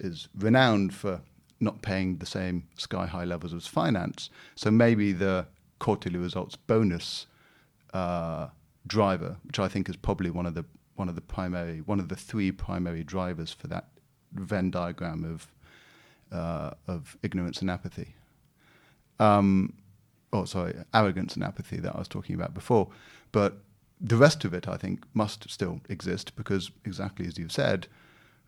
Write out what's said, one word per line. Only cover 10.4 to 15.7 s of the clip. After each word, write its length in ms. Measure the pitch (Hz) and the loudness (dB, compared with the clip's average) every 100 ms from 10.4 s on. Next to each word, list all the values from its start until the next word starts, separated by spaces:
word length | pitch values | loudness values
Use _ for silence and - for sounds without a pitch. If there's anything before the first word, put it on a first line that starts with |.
| 87 | -4
of 80 | |
the, 100 | 82 80 - _ - | -4 -8 -14 _ -6
one 120 | 92 | -6
of 60 | |
the 60 | 85 | -6
primary, 600 | - - 90 90 85 80 | -8 -6 -4 -4 -6 -6
one 200 | 78 101 | -2 -2
of 80 | 85 | -2
the 80 | 92 | -6
three 360 | - 110 95 | -6 0 0
primary 520 | 95 - 92 90 82 | 0 -4 -2 -2 -4
drivers 480 | 78 95 90 82 82 | -4 -2 -2 -4 -8
for 160 | - - | -10 -8
that 200 | 87 - _ _ _ _ | -8 -8 _ _ _ _
Venn 380 | - 92 101 92 | -10 -2 0 0
diagram 540 | 87 87 85 87 80 | 0 -4 -4 -6 -4
of, 280 | 82 82 - _ - | -6 -8 -12 _ -20